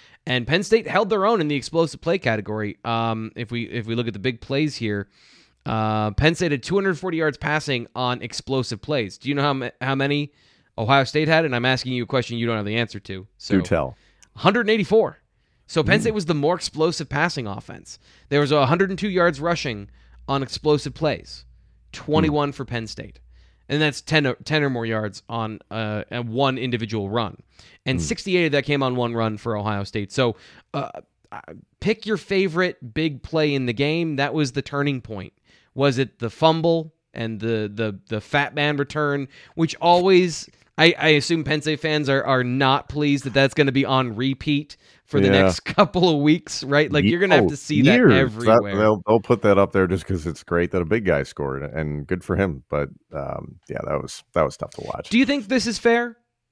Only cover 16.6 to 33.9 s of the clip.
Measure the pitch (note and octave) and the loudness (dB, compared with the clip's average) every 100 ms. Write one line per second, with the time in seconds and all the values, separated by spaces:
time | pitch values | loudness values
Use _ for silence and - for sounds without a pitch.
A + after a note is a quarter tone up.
16.6 | - D3 D#3+ E3 C#3+ C#3+ E3+ D3+ A2+ G#2 | -4 -2 -2 -2 -6 -2 -2 -4 -8 -10
17.6 | - - - - _ _ - C#3+ D3 D3 | -12 -20 -20 -20 _ _ -4 0 2 2
18.6 | C3 E3+ F#3+ F#3+ G#3 F3+ F3 C#3 D#3+ E3+ | 4 2 0 -2 -2 2 2 0 -4 -4
19.6 | D3 G#2+ G2+ - _ - - C#3 C3 - | -4 -8 -12 -20 _ -18 -6 -4 -4 -4
20.6 | D3+ D3+ D3 - D#3 G2+ - - - - | 0 0 0 -4 -4 -4 -10 -20 -20 -20
21.6 | _ _ _ - - D3+ D#3 D3 C#3+ C3+ | _ _ _ -14 -2 2 2 2 -2 -4
22.6 | C3 A#2+ A2 - G#2+ - - - _ _ | -6 -6 -8 -12 -16 -18 -20 -20 _ _
23.6 | - D3 D3+ - - D#3 C#3 A#2+ - D3+ | -4 0 0 -2 0 0 2 -2 -2 0
24.6 | C#3+ B2 A2+ A2 G#2+ G2 - A#2 A2 G#2+ | 0 -2 -2 -4 -4 -8 -10 -6 -6 -8
25.6 | - A2 G#2+ G#2+ - A#2+ A#2+ A2+ C#3 C3 | -10 -6 -4 -6 -6 -6 -4 0 0 0
26.6 | B2+ A#2+ A2 A2 G2 A2+ G#2+ - - _ | -2 -4 -2 -4 -2 -2 -4 -8 -20 _
27.6 | - - - C3 D#3+ A3+ - F3+ E3 C#3+ | -20 -12 -4 -2 -2 -4 0 0 2 0
28.6 | C3+ C#3+ C3+ B2 A#2+ A#2 A2 G#2+ A#2+ G#2+ | 0 0 0 0 -2 0 -2 -2 -4 -4
29.6 | G#2 G2+ G2 A2 G2+ - B2 G#2+ - - | -2 -4 -4 -6 -6 0 0 -2 -12 -20
30.6 | _ - - - - _ _ - - D#2+ | _ -8 -8 -10 -20 _ _ -18 -16 -20
31.6 | - - F#3 A3+ G3+ G#3+ - G3 F#3+ D#3+ | -20 -6 -2 -2 -2 -4 -2 0 0 2
32.6 | F3+ - B2 A2+ D#3+ C#3 - D#3+ D3+ C#3 | -2 -2 -8 -4 -2 -4 -4 0 2 0
33.6 | B2 G#2+ C#3+ | 0 0 0